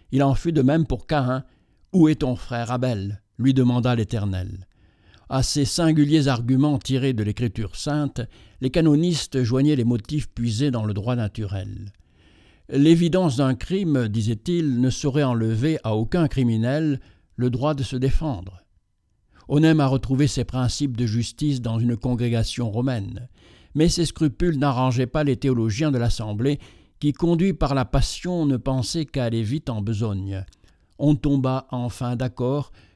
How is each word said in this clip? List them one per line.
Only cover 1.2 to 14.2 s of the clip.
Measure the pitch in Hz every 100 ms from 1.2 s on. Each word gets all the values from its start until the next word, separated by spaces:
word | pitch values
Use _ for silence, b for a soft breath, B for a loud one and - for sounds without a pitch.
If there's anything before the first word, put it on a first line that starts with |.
| 127 131 - _ _ _ _
Où | 190 156
est | 151
ton | 135 117
frère | - 120 117
Abel ? | 123 127 110 98 104 _ -
lui | 131
demanda | 131 123 123 123
l'Éternel. » | 120 107 113 98 92 92 92 - b b b b b b
À | 131
ces | 127 147
singuliers | 135 - 165 156 143 156 139
arguments | 120 120 131 151 139
tirés | - 131 135
de | 113
l'Écriture | 104 - 120 - 101 -
sainte, | 151 147 143 - 104 b b b
les | 131
canonistes | 170 165 147 175 156 - 131
joignaient | 120 127 147 147
les |
motifs | 117 120 - 151 -
puisés | - 117 110 143
dans | 120
le | 107
droit | 104 113 123
naturel. « | 104 - 101 95 98 101 98 - b b b b b b b
L'évidence | 135 151 165 170 185 175 120
d'un | 135
crime, » | 131 - 190 180 135 113
disait-il, « | 110